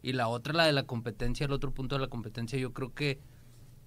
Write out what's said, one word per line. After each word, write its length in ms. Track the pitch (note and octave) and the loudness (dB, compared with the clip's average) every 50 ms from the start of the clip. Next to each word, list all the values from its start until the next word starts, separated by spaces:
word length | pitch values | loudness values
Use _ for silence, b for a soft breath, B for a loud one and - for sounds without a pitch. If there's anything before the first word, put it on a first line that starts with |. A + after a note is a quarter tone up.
Y 100 | - B2+ | -2 -2
la 160 | B2+ B2+ A#2+ A2+ | 0 2 2 2
otra, 240 | A#2+ A#2+ A#2 C#3 | 0 -2 -2 0
la 140 | D3+ E3+ E3 | 4 6 6
de 60 | D#3 | 6
la 100 | D3 C#3 | 6 4
competencia, 640 | C3+ - B2+ A#2 A2 A#2+ G#2+ - B2 A#2+ A#2+ - D3+ | 2 0 -4 -2 -2 -4 -4 0 0 0 2 2 2
el 60 | C3+ | 0
otro 180 | C#3 C3 C#3+ C3 | 0 0 0 -2
punto 240 | - C3+ C3 B2 C#3 | -2 -2 -2 -2 0
de 80 | C3+ | -2
la 60 | C3+ B2+ | -2 -2
competencia, 500 | - A#2 G#2 G#2+ - B2 A#2+ A2+ C#3 C3+ | -4 -6 -8 -6 -6 -6 -4 -2 -2 -2
yo 160 | B2+ B2 G#2 | -2 -2 -4
creo 180 | - C3 A#2 | -6 -6 -6
que 260 | - - D3 C#3+ C3+ C#3 b b b b b b b b b b b - - | -4 0 0 0 0 -2 b b b b b b b b b b b -20 -2